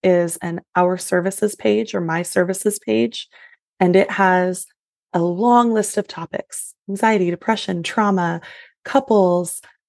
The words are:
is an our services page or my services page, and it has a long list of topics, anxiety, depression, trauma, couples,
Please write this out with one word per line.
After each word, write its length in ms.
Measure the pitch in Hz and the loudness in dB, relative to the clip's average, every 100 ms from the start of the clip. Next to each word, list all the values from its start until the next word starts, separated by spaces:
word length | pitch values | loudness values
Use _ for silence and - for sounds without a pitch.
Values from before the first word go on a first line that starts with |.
is 340 | 185 175 170 - | 2 2 2 -4
an 220 | 175 170 - | -8 -8 -4
our 240 | 180 180 180 | 0 2 0
services 560 | - 180 185 - 208 | -2 -2 -2 -2 -4
page 400 | - 214 208 220 | -2 0 0 -2
or 60 | 196 | -4
my 220 | 165 165 | -4 -4
services 560 | 175 190 180 185 208 208 | -2 -2 -2 -2 -2 -4
page, 480 | - - 233 - - _ - _ _ _ | -2 0 0 -4 -14 _ -20 _ _ _
and 160 | 180 | 2
it 160 | 190 196 | 4 2
has 560 | - 190 185 180 185 - _ _ _ _ | 2 2 4 0 -4 -10 _ _ _ _
a 80 | 175 | -2
long 520 | 175 175 240 240 233 | 0 0 4 4 4
list 240 | 220 208 - | 0 0 -4
of 120 | - | -6
topics, 640 | - 170 - - - - - - | -10 -10 -10 -10 -14 -14 -16 -10
anxiety, 420 | 196 226 208 175 | -2 2 2 0
depression, 540 | 175 - 220 - 175 | -2 -2 -4 -4 -6
trauma, 560 | 165 - 208 190 170 170 - - - _ | -4 0 0 2 0 -4 -10 -20 -20 _
couples, 800 | - 277 269 214 180 175 175 - - _ | -2 -2 2 4 4 2 -2 -8 -16 _